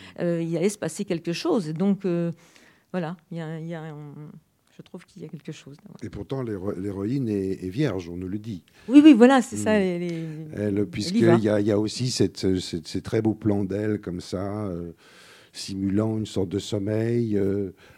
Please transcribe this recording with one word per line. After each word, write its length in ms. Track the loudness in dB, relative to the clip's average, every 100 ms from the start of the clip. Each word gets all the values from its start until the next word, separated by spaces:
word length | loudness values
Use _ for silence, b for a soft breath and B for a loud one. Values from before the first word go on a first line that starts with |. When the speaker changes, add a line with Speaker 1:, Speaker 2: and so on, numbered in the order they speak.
| B B
Speaker 1:
euh, 200 | -2 -2
il 140 | -2 0
allait 120 | 0
se 100 | 0
passer 260 | -6 -6
quelque 280 | -6 -4 -4
chose. 360 | -4 0 0 0
Et 40 |
donc, 320 | -2 0 0
euh, 260 | 0 -2 -2 -6 b b b b b
voilà, 240 | -6 -6 -8 -12
il 60 | -10
y 20 |
a, 180 | -8 -8
il 80 | -10
y 80 |
a, 200 | -10 -12
on, 200 | -14 -14 -16 -16 -20 _ _ _ -20
je 60 |
trouve 220 | -20 -20
qu'il 180 | -20 -18
y 20 |
a 40 | -16
quelque 240 | -14 -14
chose. 240 | -16 -16 -20 -20 -14
Speaker 2:
Et 60 | -12
pourtant, 340 | -10 -8 -6
l'héro-, 300 | -4 -4 -4
l'héroïne 560 | -4 -4 -4 -2 -2 0
est, 340 | 0 0 -2
est 40 | -4
vierge, 400 | 0 0 -2 -6
on 80 | -8
nous 100 | -6
le 120 | -6
dit. 260 | -8 -10 -12 b 4
Speaker 1:
Oui, 140 | 10
oui, 80 | 10
voilà, 300 | 12 10 8
c'est 140 | 2 -2
Speaker 2:
Mm. 20 |
Speaker 1:
ça, 160 | 2 2
les, 200 | 2 0
les, 60 | -4 -4 -6 -10 -8
Speaker 2:
Elle, 240 | -4 0 0
Speaker 1:
elle 0 |
y 20 | 0
Speaker 2:
puisqu'il 400 | -2 -2 4 6
Speaker 1:
va. 80 | 6
Speaker 2:
y 120 | 4
a, 100 | 2
il 60 | 2
y 40 |
a 80 | 2
aussi 320 | 0 -2 -4
cette, 480 | 0 0 0 0 0
cette, 300 | -2 -8 -6
ces 140 | -8
très 180 | -4 0
beaux 120 | 0
plans 300 | 0 0 0
d'elle, 360 | 0 -2 -2 -2
comme 200 | -4 -8
ça, 420 | -6 -6 -6 -6 -6
euh, 260 | -8 -10 -14 B B B B B
simulant 640 | -14 -10 -4 0 2 0 -2
une 80 | -4
sorte 220 | -4 -2
de 100 | -2
sommeil, 800 | -4 -4 -2 0 0 0 0 0
euh, 360 | 0 -2 -4 -10 b